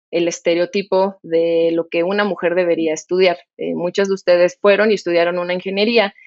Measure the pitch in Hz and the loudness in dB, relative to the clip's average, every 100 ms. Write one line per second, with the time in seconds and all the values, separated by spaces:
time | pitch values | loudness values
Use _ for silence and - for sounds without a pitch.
0 | _ 170 170 170 175 170 170 202 185 190 | _ -2 -2 -2 0 0 0 -2 0 0
1 | 196 196 165 165 170 165 165 165 165 170 | 0 -4 -4 0 2 2 0 0 -2 -2
2 | 170 208 208 175 175 175 175 165 160 156 | -2 0 -2 -2 -2 0 0 0 -2 -4
3 | - 180 185 - - - 170 165 175 202 | -4 2 2 0 -8 -10 -8 -6 -4 -2
4 | 196 196 - 175 175 - 202 196 220 196 | -2 -2 2 4 2 2 2 2 2 0
5 | 175 170 175 180 175 180 190 196 214 233 | 0 0 0 -2 -4 -6 -4 -2 0 2
6 | 202 - | 0 -4